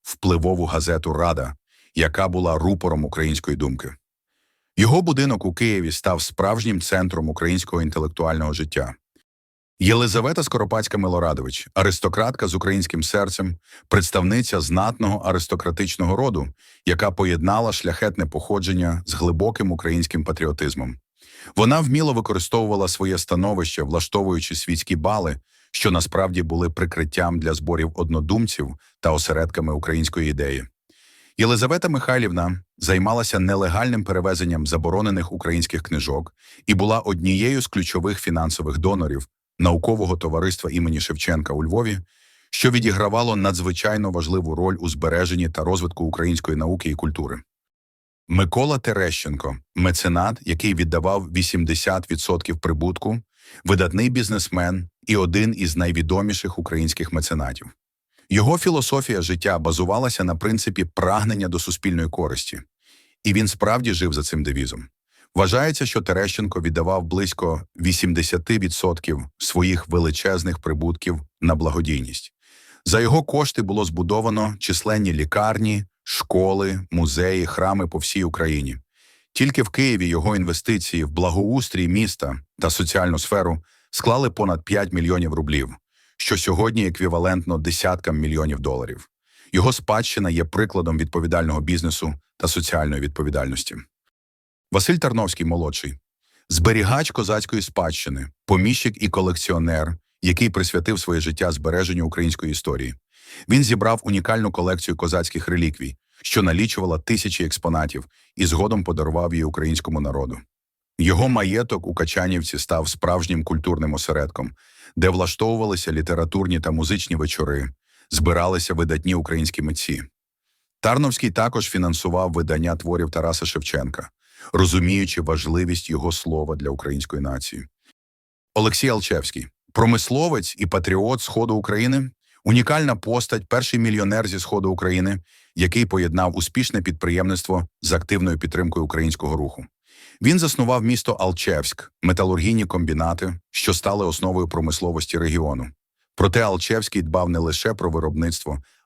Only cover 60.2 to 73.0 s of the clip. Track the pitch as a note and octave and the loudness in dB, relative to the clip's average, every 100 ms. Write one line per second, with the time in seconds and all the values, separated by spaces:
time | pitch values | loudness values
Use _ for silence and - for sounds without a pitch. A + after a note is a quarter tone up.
60.2 | F2+ D#2+ G#2+ A2+ - F#2 E2 - F#2 G#2 | -2 0 0 0 -2 -2 -2 0 2 2
61.2 | G#2+ G#2 F#2 E2+ - F2 G2 E2+ D#2+ - | 2 0 -2 -2 -4 -4 0 0 -2 -2
62.2 | D#2 C2 - - - _ _ _ _ _ | -4 -4 -8 -10 -16 _ _ _ _ _
63.2 | G#2+ G2 G#2 - G#2 A#2+ A#2+ E2+ F2+ D2 | 0 2 2 2 2 2 0 0 0 0
64.2 | D2 D#2+ C#2+ C2+ B1 A1+ B1+ _ _ _ | -2 -2 -2 -2 -4 -6 -14 _ _ _
65.2 | _ F#2 F#2+ A#2 D3+ D3+ - A2 F#2+ F#2 | _ 0 2 4 2 0 -2 -2 0 0
66.2 | G2 - G2+ F#2 E2 E2 E2 F#2+ E2 F2+ | 0 -2 -4 -2 -2 0 0 0 0 -2
67.2 | G2 - F2 D#2+ - - F2 F2 F#2 E2+ | -2 -2 -2 -2 -6 -4 -2 0 2 0
68.2 | E2 - - A2+ F#2 - F#2+ E2 - D2 | 0 -2 0 0 0 -2 -2 -2 -2 -4
69.2 | B1+ - - F2+ F2+ F2+ - F2 E2 D#2 | -6 -8 -4 2 2 2 0 2 2 2
70.2 | - F#2 E2 D2+ - D2+ E2 D#2+ - D#2+ | 0 0 -2 -4 -4 -2 -2 -2 -4 -4
71.2 | C#2+ - E2 D#2 D#2+ D#2 D#2 C#2+ B1 B1 | -6 -2 2 2 2 0 0 -2 -4 -10
72.2 | - _ _ - - - - A2 | -14 _ _ -20 -20 -10 0 4